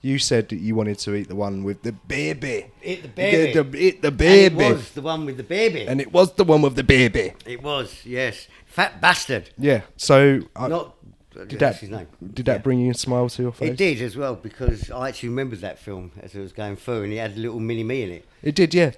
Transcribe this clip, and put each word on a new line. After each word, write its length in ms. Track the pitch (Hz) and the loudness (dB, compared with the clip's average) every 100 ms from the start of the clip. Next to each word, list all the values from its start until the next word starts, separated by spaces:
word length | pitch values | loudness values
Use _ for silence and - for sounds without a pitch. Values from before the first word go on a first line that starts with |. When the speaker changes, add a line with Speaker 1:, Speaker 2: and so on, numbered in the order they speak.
Speaker 1:
you 160 | 131 135 | -2 -2
said 320 | - 120 110 | 2 0 0
that 80 | 101 | -6
you 160 | 107 110 | -2 0
wanted 220 | 104 101 | -2 -4
to 160 | - 101 | -4 -6
eat 120 | 101 | -6
the 60 | 98 | -6
one 280 | 101 98 | -4 -4
with 200 | 98 98 | -6 -6
the 80 | 113 | -10
baby. 720 | 104 90 139 151 151 135 110 - _ | -12 -8 -6 -4 -6 -6 -8 -8 _
Speaker 2:
Eat 200 | - 185 | -12 -10
the 40 | 151 | -12
Speaker 1:
The, 60 | |
Speaker 2:
baby. 400 | 117 190 165 156 | -4 2 4 4
Speaker 1:
the, 240 | 156 139 139 | 2 -2 2
eat 240 | 185 - | 2 2
the 60 | 147 | -4
Speaker 2:
And 100 | 123 | 2
Speaker 1:
baby. 460 | 160 196 190 151 139 | 8 10 10 6 2
Speaker 2:
it 60 | |
was 180 | - 110 | 2 -2
the 100 | 147 | -10
one 240 | 139 160 147 | -6 -6 -6
with 100 | 123 | -10
the 60 | |
baby. 440 | 117 185 226 160 107 | -6 0 0 -2 -4
Speaker 1:
And 140 | 131 | -4
it 100 | 139 | 2
was 220 | 175 185 | 4 4
the 100 | - | 4
one 200 | 170 156 | 4 6
with 120 | 143 123 | 4 2
the 80 | |
baby. 500 | 123 131 123 107 92 - - | 4 6 6 2 -4 -8 -16
Speaker 2:
It 160 | 120 | -12
was, 420 | 143 143 117 - | -6 -6 -6 -12
yes. 440 | 117 123 127 110 - - _ | -10 -4 -4 -6 -20 -20 _
Fat 340 | - 190 180 | -2 -2 2
bastard. 520 | 165 175 - 117 - - | 0 0 -2 -6 -6 -2
Speaker 1:
Yeah, 220 | 143 117 - - | 2 2 -2 -10
so 420 | - 139 139 135 - - | 4 6 6 4 -4 -8
I 120 | 131 | -4
Speaker 2:
Not, 260 | 165 151 _ - _ _ - | -4 -8 _ -20 _ _ -20
Speaker 1:
did 240 | 98 117 | -16 -2
Speaker 2:
that's 0 | |
Speaker 1:
that, 220 | 139 101 | -2 -2
Speaker 2:
his 80 | 101 | -12
name. 160 | 104 82 _ 92 | -14 -16 _ -14
Speaker 1:
did 140 | 110 127 | -6 -2
that 60 | |
Speaker 2:
Yeah. 40 | 107 | 0
Speaker 1:
bring 160 | 131 127 | 0 0
you 100 | 123 | 0
a 40 | 120 | -2
smile 340 | - 123 123 | -2 -2 -2
to 120 | - | -4
your 80 | 123 | -8
face? 220 | 117 113 | -4 -6
Speaker 2:
It 40 | 127 | 0
did 240 | 190 123 | -2 -2
as 160 | 120 120 | -8 -6
well, 160 | 139 110 | -8 -8
because 540 | 110 - 127 107 - | -14 -4 -4 -4 -10
I 180 | 123 131 | -8 -10
actually 200 | 127 120 | -8 -8
remembered 300 | 123 135 104 | -6 -6 -8
that 160 | 95 - | -12 -12
film 360 | - 95 90 98 | -14 -14 -14 -18
as 140 | 92 | -16
it 60 | 101 | -14
was 100 | 95 | -14
going 260 | - 104 101 | -12 -12 -10
through, 260 | - 117 | -8 -6
and 100 | 101 | -6
it 40 | 107 | -6
had 180 | 113 104 | -8 -8
a 20 | |
little 200 | 113 113 | -8 -6
mini 240 | 110 113 | -6 -4
me 180 | 113 135 | -4 -6
in 80 | 101 | -6
it. 160 | 85 _ _ | -12 _ _
Speaker 1:
It 140 | 151 151 | -4 2
did, 180 | 165 | 2
yeah. 180 | 175 160 | 4 2